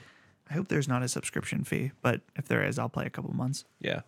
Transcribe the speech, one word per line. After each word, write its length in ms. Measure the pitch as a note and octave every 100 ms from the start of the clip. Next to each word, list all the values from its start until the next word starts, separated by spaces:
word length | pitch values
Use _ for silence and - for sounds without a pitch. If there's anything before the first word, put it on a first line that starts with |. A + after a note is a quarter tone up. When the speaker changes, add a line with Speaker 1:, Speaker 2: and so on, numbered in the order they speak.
| - - - _ -
Speaker 1:
I 40 |
hope 140 | D3+ G3
there's 200 | D#3+ C3+
not 120 | B2
a 60 | B2+
subscription 560 | - - - - -
fee, 280 | - - C3 -
but 200 | B2 - - -
if 120 | -
there 140 | B2
is, 140 | D3 B2
I'll 100 | A#2+
play 160 | - -
a 40 |
couple 240 | - -
months. 300 | - B2+ C#3+ - -
Speaker 2:
Yeah. 220 | - -